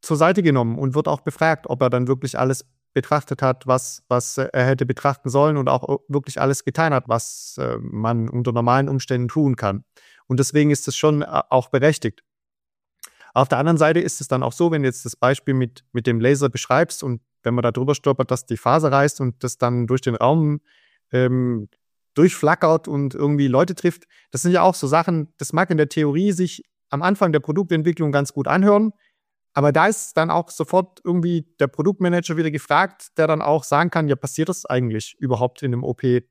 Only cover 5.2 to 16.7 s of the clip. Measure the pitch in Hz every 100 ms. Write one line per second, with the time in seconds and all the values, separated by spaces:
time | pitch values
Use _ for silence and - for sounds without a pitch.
5.2 | 135 131 147 151 131 131 - 139 _ 143
6.2 | 139 - 135 139 - 135 160 135 123 117
7.2 | - - - - 64 60 - 101 113 120
8.2 | 113 120 120 117 120 127 139 139 - 127
9.2 | 123 - 147 123 107 98 - _ _ _
10.2 | _ 127 135 151 147 143 - - 156 151
11.2 | 147 143 - 131 123 135 143 151 113 -
12.2 | _ _ _ _ _ _ _ _ - _
13.2 | - 120 135 123 151 165 156 160 - -
14.2 | 135 127 127 - 170 160 135 123 120 -
15.2 | 123 135 - 131 123 - _ 120 117 117
16.2 | 120 139 139 123 -